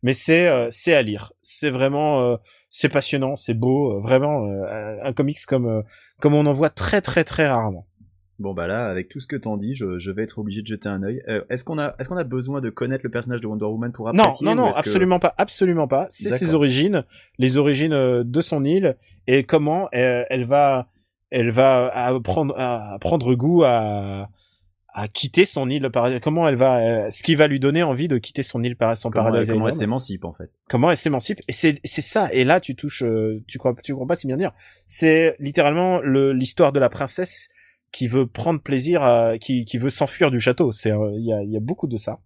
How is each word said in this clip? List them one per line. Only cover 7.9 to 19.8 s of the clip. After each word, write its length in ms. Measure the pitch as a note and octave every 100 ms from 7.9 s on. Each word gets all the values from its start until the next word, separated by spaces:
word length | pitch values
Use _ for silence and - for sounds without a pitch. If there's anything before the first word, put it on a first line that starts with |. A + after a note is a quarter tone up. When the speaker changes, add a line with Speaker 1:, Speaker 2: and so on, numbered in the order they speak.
| _ _ _ _ _
Speaker 2:
Bon, 140 | G2
bah 140 | F#2 F2
là, 200 | G#2 A#2
avec 180 | F#2 F#2
tout 100 | -
ce 80 | B2+
que 100 | C#3+
t'en 200 | A2+ G#2
dis, 180 | G#2
je, 240 | C3+ G2+ F2+
je 120 | F2+
vais 120 | F#2+
être 160 | A2 -
obligé 220 | G#2 G2+
de 60 | G#2+
jeter 240 | G#2+ G#2+
un 120 | G2
œil. 200 | G2 B2+ -
Euh, 120 | A2 -
est-ce 160 | B2
qu'on 140 | - D#3
a, 180 | D3 -
est-ce 120 | B2+
qu'on 80 | F3+
a 60 |
besoin 360 | D3+ B2+ B2+ C#3+
de 80 | B2
connaître 360 | G#2+ A#2+ C3
le 60 | B2+
personnage 300 | A#2+ A#2+ A#2+
de 60 | A2+
Wonder 180 | G#2+
Woman 280 | G#2 A2 A#2+
pour 200 | A#2+ A2
Speaker 1:
Non, 120 | E3
Speaker 2:
apprécier, 200 | G#3 -
Speaker 1:
non, 80 | C#3+
Speaker 2:
ou 40 | A3+
Speaker 1:
non, 120 | A#3
Speaker 2:
est-ce 140 | C#3+
que 60 | G#3
Speaker 1:
absolument 300 | G3+ F#3 F3+
pas, 160 | F3 -
absolument 500 | G#3 - F#3+ E3+ C#3+
pas. 180 | C3+ F#3+
C'est 180 | - G#3
ses 160 | B2+ F3
Speaker 2:
D'accord. 140 | D#3
Speaker 1:
origines, 440 | C#3+ B2+ E3 F#3+ B2 - _ _
les 180 | B2+ C3
origines, 380 | D3 C#3 D#3
euh, 280 | D3 C3 B2
de 180 | A#2+ B2+
son 220 | E3 D3+
île, 320 | C#3 F3+ F#3 C3 _ - -
et 180 | C3
comment, 440 | C3+ E3 D3 E3